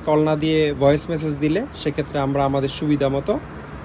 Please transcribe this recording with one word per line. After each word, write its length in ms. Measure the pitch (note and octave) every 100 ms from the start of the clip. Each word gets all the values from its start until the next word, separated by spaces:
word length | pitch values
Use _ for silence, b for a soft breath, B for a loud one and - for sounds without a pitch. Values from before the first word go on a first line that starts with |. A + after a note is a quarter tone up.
| -
কল 180 | D3+
না 120 | D#3 D#3
দিয়ে 380 | D#3 D#3 D3+
ভয়েস 360 | C3+ C#3 D3 E3+
মেসেজ 280 | D#3+ D#3 C#3+
দিলে, 280 | D3+ F3+ C#4+
সেক্ষেত্রে 440 | - D#3 D3 C#3+ D3
আমরা 260 | C3+ C#3
আমাদের 240 | C#3 C#3 C3+
সুবিধা 400 | - D3+ C#3+ C#3
মতো 320 | C#3 E3 C#4 - - - -